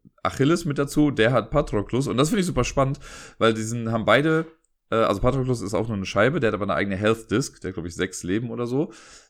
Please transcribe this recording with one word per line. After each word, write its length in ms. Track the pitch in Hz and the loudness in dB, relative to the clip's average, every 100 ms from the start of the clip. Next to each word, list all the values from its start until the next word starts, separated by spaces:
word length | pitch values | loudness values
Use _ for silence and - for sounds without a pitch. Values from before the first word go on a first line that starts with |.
| - _ | -20 _
Achilles 440 | - - 92 170 - | -6 0 2 2 0
mit 100 | 139 | -2
dazu, 340 | 139 - 147 | 0 2 2
der 220 | 113 110 | 4 4
hat 180 | 127 104 | 4 2
Patroclus. 580 | 147 151 107 101 117 139 | 0 0 -2 -2 -2 -2
Und 100 | 110 | 0
das 100 | 156 | 0
finde 120 | 214 | 0
ich 60 | 180 | 0
super 180 | 127 | -2
spannend, 360 | 120 - 135 147 - - - - | -2 0 0 -2 -12 -20 -14 0
weil 160 | 113 | 0
die 80 | 110 | 0
sind, 280 | 110 117 113 | -4 -6 -2
haben 140 | 113 | 0
beide, 400 | 104 120 156 160 160 _ _ _ - | 4 4 4 0 -2 _ _ _ -4
äh, 60 | 113 | 0
also 260 | 110 98 | 2 2
Patroclus 400 | 123 135 127 120 | 2 0 -2 -2
ist 100 | 95 | -2
auch 160 | 101 110 | -2 -2
nur 80 | 104 | -4
eine 80 | |
Scheibe, 340 | 92 98 113 160 | -2 2 2 2
der 100 | 113 | 0
hat 60 | |
aber 100 | 101 | -2
eine 100 | 101 | -2
eigene 220 | 78 98 95 | -2 -2 0
Health 340 | 104 110 - | 0 0 0
Disc, 280 | 110 135 - | -2 -2 -8
der 80 | - | -10
hat, 60 | 90 | -8
glaub 100 | 85 | -8
ich, 80 | |
sechs 280 | 82 92 - | -6 -6 -6
Leben 260 | 85 104 120 | -4 -4 -4
oder 160 | 117 120 | -6 -4
so. 260 | 131 160 - - - | -4 -4 -8 -20 -20